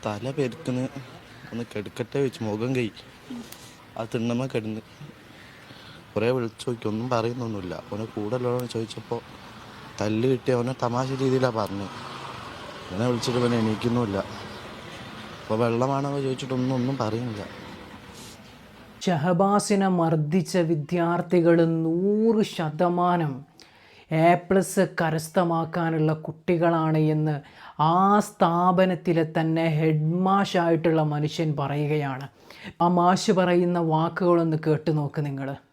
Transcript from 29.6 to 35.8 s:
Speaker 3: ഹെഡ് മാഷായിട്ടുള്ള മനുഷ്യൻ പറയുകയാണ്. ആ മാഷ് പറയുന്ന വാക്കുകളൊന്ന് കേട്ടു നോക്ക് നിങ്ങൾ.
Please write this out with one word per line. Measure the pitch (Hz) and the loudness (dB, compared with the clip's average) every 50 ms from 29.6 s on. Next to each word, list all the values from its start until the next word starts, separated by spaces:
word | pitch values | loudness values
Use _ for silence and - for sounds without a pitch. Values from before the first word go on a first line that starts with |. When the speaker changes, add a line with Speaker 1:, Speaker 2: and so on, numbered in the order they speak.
| 165 165 156 | 2 2 2
Speaker 3:
ഹെഡ് | 151 160 160 156 151 151 156 170 180 185 | 2 2 2 2 2 2 0 0 2 2
മാഷായിട്ടുള്ള | 190 190 196 196 190 - 185 170 170 165 160 156 175 160 160 156 151 147 | 4 4 2 2 2 2 2 4 4 2 4 4 2 2 4 2 2 0
മനുഷ്യൻ | 147 151 147 - - 170 156 147 143 | 0 -2 -2 -2 -2 -2 0 0 0
പറയുകയാണ്. | 143 135 143 147 151 143 151 151 143 139 135 131 139 135 _ _ - - - - - 190 - _ 170 | -2 -2 -2 -2 0 0 0 0 -2 -2 -6 -8 -10 -14 _ _ -20 -20 -20 -18 -18 -18 -2 _ 2
ആ | 175 180 175 | 4 4 6
മാഷ് | 170 175 190 185 - - 202 180 | 6 6 4 4 4 2 4 4
പറയുന്ന | 180 180 175 175 180 175 175 175 170 160 156 | 4 4 4 4 4 2 2 0 2 2 2
വാക്കുകളൊന്ന് | 156 160 170 165 - 190 175 175 170 165 165 156 156 156 | 2 2 0 0 0 4 4 6 6 4 2 0 0 2
കേട്ടു | 156 156 143 151 - 156 151 | 2 0 0 2 0 0 0
നോക്ക് | - 147 - - 147 | 0 -2 -4 -4 -4
നിങ്ങൾ. | 143 139 135 135 135 139 - _ _ _ _ | -4 -4 -6 -6 -6 -8 -8 _ _ _ _